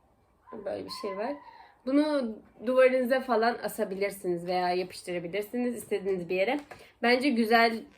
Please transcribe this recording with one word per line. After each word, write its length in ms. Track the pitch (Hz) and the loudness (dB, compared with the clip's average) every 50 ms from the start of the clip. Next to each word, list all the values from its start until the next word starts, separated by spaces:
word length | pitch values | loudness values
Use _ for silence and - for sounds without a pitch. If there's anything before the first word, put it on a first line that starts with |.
| _ _ _ _ _ _ _ _ _ - - 220 190 | _ _ _ _ _ _ _ _ _ -18 -16 -12 -8
böyle 200 | 196 208 202 190 | -8 -8 -8 -8
bir 80 | 196 - - - | -10 -10 -10 -8
şey 140 | 202 190 | -8 -6
var. 160 | 196 214 262 294 285 - - - - - - _ _ - | -6 -6 -6 -8 -10 -12 -20 -20 -20 -20 -20 _ _ -4
Bunu 520 | 247 269 294 302 302 294 277 247 226 214 202 - - - - 214 | 0 2 2 2 2 0 -2 -2 -4 -6 -10 -16 -20 -18 -8 -4
duvarınıza 540 | 226 254 262 262 254 254 262 254 233 262 262 | 2 4 6 6 6 6 4 2 2 0 0
falan 380 | 247 - 240 214 226 240 240 - - | 0 0 2 2 2 2 0 -2 -4
asabilirsiniz 840 | 214 - - 214 185 190 190 202 196 190 - - 180 175 170 175 | -6 -4 -4 -4 -4 -2 -2 -2 -2 -2 -4 -4 -4 -4 -2 -2
veya 260 | 175 180 180 180 180 180 | -2 -2 0 0 0 0
yapıştırabilirsiniz 1040 | 180 185 180 - - - 185 175 175 170 170 170 202 208 - - 240 247 240 233 | -2 -2 -6 -8 -12 -10 -8 -6 -6 -6 -6 -6 -6 -6 -4 -4 -2 -2 -2 -4
istediğiniz 520 | 214 - - 214 196 185 196 190 180 175 170 | -6 -6 -4 -4 -2 -2 -2 -2 -2 -2 -2
bir 80 | 180 | 0
yere. 240 | 185 196 226 269 294 - - - - - - _ _ - | 0 2 2 0 -2 -4 -8 -16 -20 -20 -20 _ _ 2
Bence 260 | 240 247 254 254 294 | 2 4 4 4 2
güzel 540 | 240 226 233 214 233 226 233 233 226 220 - - - | 2 2 4 6 6 6 6 4 2 -2 -8 -12 -18